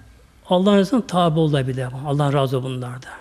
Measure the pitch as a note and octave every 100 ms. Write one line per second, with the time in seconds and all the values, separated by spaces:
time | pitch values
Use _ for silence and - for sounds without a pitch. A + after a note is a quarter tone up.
0 | - - _ _ - F3+ F#3+ G3+ F#3+ B3+
1 | - F3+ E3+ D#3+ D#3 C#3+ C3 B2+ B2+ C3
2 | C#3+ C#3+ C#3+ C#3 C3 C3 C3 B2+ B2 B2
3 | - -